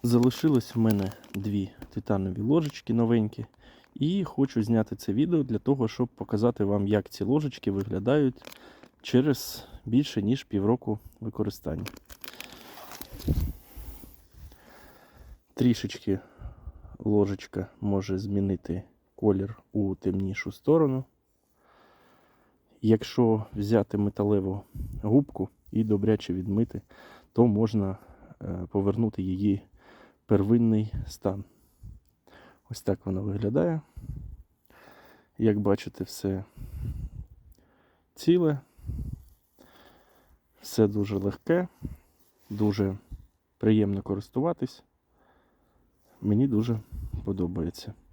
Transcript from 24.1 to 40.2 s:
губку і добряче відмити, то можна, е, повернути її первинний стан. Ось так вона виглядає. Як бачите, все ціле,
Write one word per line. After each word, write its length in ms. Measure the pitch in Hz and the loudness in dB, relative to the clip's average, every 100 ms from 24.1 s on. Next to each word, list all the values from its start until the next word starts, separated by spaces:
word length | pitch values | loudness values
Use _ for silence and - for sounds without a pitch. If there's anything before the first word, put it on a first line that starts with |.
| - 104 104 95 98 - - - - | 0 2 2 0 -6 -10 -10 -10 -6
губку 460 | 107 123 143 - 95 _ _ | 2 2 2 -6 -8 _ _
і 120 | 110 | -2
добряче 500 | 110 104 107 107 - | 0 2 2 2 0
відмити, 480 | 90 92 98 117 - _ - - - _ | -4 -2 0 0 -4 _ -20 -20 -20 _
то 140 | - 120 | 4 4
можна, 500 | 104 113 110 98 98 - - - - | 6 2 0 -2 -4 -12 -20 -20 -14
е, 260 | 92 90 90 | -8 -8 -4
повернути 500 | 101 98 104 113 - | 0 0 0 -2 -2
її 400 | 92 92 104 95 - _ - - - _ - | -4 0 0 0 -4 _ -20 -20 -20 _ 2
первинний 680 | 104 98 117 117 110 107 - - | 2 6 6 6 4 0 -6 -10
стан. 360 | - 98 98 - _ _ _ - - _ _ _ - - _ _ | -4 -4 -4 -10 _ _ _ -20 -20 _ _ _ -20 -20 _ _
Ось 120 | - | -6
так 240 | - 98 - | -2 -2 -2
вона 160 | 95 | -4
виглядає. 600 | 104 101 104 131 175 160 - - - - - - - _ _ - - - - - _ - | -2 -2 0 0 0 -2 -6 -16 -12 -12 -14 -18 -20 _ _ -20 -20 -20 -20 -20 _ 0
Як 220 | 110 104 | 2 4
бачите, 440 | 101 101 - - | 2 2 0 -10
все 400 | 92 - 98 95 98 - - - - - - - - - - _ _ _ _ _ _ - | -10 -4 -4 -4 -6 -16 -14 -10 -8 -8 -10 -12 -18 -20 -20 _ _ _ _ _ _ -2
ціле, 440 | - 180 160 143 - _ - - - - - _ _ _ - - - _ _ _ | 4 4 4 0 -6 _ -10 -8 -8 -10 -16 _ _ _ -20 -20 -20 _ _ _